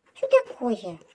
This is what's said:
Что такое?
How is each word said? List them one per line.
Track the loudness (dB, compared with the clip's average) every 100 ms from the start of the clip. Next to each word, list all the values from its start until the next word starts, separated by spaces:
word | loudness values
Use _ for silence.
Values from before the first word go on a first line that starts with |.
| _
Что | -8 4
такое? | 4 4 -6 -4 -4 -6 -14 -18